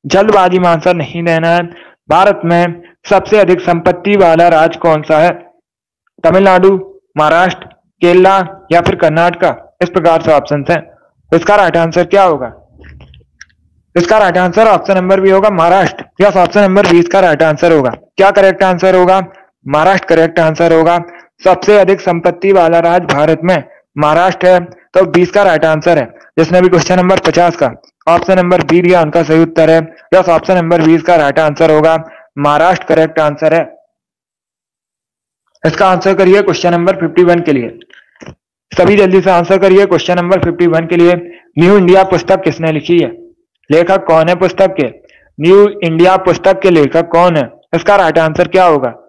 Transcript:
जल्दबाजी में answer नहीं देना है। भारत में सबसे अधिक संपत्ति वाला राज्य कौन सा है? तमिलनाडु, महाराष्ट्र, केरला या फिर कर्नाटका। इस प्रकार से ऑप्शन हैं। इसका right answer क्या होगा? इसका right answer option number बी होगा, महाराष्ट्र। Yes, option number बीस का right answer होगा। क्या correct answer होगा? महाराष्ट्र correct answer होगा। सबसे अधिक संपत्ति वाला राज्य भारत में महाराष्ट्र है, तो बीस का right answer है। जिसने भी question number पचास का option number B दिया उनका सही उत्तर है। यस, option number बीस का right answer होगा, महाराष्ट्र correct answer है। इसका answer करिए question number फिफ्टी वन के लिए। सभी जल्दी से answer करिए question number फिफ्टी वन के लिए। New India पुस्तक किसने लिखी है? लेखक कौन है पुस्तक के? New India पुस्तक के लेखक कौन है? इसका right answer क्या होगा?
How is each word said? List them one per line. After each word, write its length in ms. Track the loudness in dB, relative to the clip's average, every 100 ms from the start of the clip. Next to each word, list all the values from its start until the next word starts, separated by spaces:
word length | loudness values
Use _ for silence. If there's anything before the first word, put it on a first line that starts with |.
| -2
जल्दबाजी 540 | -2 2 2 2 0
में 80 | 0
answer 240 | 0 -2 -4
नहीं 280 | -6 -6
देना 260 | -4 -2 0
है। 120 | -2 -4 -16 -20 _ -2
भारत 320 | 0 2 0 -2
में 360 | -2 -2 -6 -20 _ -2
सबसे 280 | -2 0 0
अधिक 220 | 2 0
संपत्ति 540 | -2 -2 -2 -4 -2 0
वाला 300 | 2 2 2
राज्य 320 | 2 0 -2
कौन 220 | -2 -2
सा 180 | 0 0
है? 120 | 0 -4 -16 _ _ _ _ _ _ _
तमिलनाडु, 480 | 0 2 2 2 2 0 -6 -20 _ -4
महाराष्ट्र, 500 | 0 0 -2 -4 -18 _ _ _
केरला 360 | 0 4 2 2 -2 -12 _
या 100 | -2
फिर 140 | -2 -2
कर्नाटका। 600 | -2 0 -2 -2 -4 -4 -16 _
इस 80 | -4
प्रकार 320 | -2 0 0
से 100 | 0
ऑप्शन 340 | -2 -2 -6 -4
हैं। 120 | -6 -6 _ _ _ _
इसका 240 | -2 0 0
right 220 | 0 0
answer 260 | -2 -2 0
क्या 180 | 2
होगा? 280 | 2 0 -8 -16 _ _ -20 -20 -20 -20 _ _ -20 _ _ _ _ -4
इसका 220 | 0 2
right 200 | 2 0
answer 300 | -2 2 2
option 300 | 2 0 -2
number 240 | 0 0
बी 80 | 2
होगा, 200 | 2 0
महाराष्ट्र। 540 | 0 0 2 0 -6 -20 -2
Yes, 140 | 0 2
option 240 | 0 0
number 260 | 2 2 2
बीस 200 | 2 2
का 120 | 0
right 240 | 0 0
answer 280 | 0 0 2
होगा। 200 | 2 0 -6 _ 0
क्या 140 | 2
correct 320 | 4 0 0
answer 320 | -2 0 0 2
होगा? 260 | 2 0 -2 -18 _ _ -4
महाराष्ट्र 420 | 0 0 -2 0
correct 320 | 0 0 0
answer 340 | -2 0 0
होगा। 260 | 2 2 -2 -4 -20 _ _
सबसे 340 | -2 0 2 2
अधिक 220 | 2 0
संपत्ति 500 | -2 -2 -4 -4 0
वाला 280 | 2 2 0
राज्य 340 | 0 -2 -2 -2
भारत 260 | 0 0
में 200 | -2 -4 -6 _ _ -4
महाराष्ट्र 520 | -2 0 0 0 0
है, 120 | 0
तो 460 | -2 -20 _ -2 0
बीस 220 | 0 0
का 120 | 0
right 220 | 0 0 0
answer 320 | 0 0 -2
है। 80 | -2 -12 _ -4
जिसने 220 | 0 2
भी 80 | 2
question 280 | 2 0 0
number 220 | 0 0
पचास 360 | 0 0 0 0
का 140 | -4 -6 _ _ -2
option 280 | -2 0 0
number 280 | 2 -2
B 180 | 0 0
दिया 200 | 2 0
उनका 200 | 0 -2
सही 180 | 0 0
उत्तर 280 | 0 0 2
है। 80 | 2 -2 -16 _
यस, 160 | 0 2
option 260 | -2 0 -2
number 260 | 0 0
बीस 200 | 2 0
का 140 | 2 0
right 240 | 0 -2
answer 320 | -2 0 0
होगा, 240 | 2 2 -2 -6 -20 _ -6
महाराष्ट्र 460 | -2 0 0 -2 -2
correct 340 | -2 0 -2
answer 340 | -4 -2 -2
है। 100 | -2 -4 -14 _ _ _ _ _ _ _ _ _ _ _ _ _ _ _ _ _ _
इसका 240 | -6 0 0
answer 260 | 0 -2
करिए 280 | 0 2 2
question 300 | 0 -2 -2
number 240 | -2 -2 -2
फिफ्टी 280 | -4 0
वन 160 | 2 0
के 140 | -2
लिए। 240 | -4 -6 -14 _ -20 _ _ -20 -20 _ _ _
सभी 240 | -2 0 2
जल्दी 260 | 2 2
से 100 | 2
answer 260 | 0 0 0
करिए 280 | 2 2 2
question 300 | -2 -2 -4
number 240 | -2 -2
फिफ्टी 280 | -2 -2 -2
वन 200 | -2 -2
के 100 | 0
लिए। 160 | 2 0 -6 -20 _ 0
New 180 | 2 4
India 260 | 4 2 2
पुस्तक 380 | -2 -2 -2
किसने 280 | -2 -4 -6
लिखी 260 | -6 -2 -2
है? 100 | -2 -10 -20 _ _ _ _
लेखक 360 | 0 2 -2 0
कौन 220 | 0 0
है 60 | 0
पुस्तक 400 | -2 0 -2 -2
के? 80 | -6 -8 _ _ _ -4
New 280 | 2 4 4 0
India 320 | -6 0 2 2
पुस्तक 400 | 0 0 0 0
के 80 | 0
लेखक 400 | 2 2 -2 -2
कौन 260 | 0 0 0
है? 120 | -6 -12 _ -4
इसका 200 | 0 0
right 240 | 0 0
answer 280 | -2 -2 -2
क्या 180 | 2 2
होगा? 280 | 0 -4 -10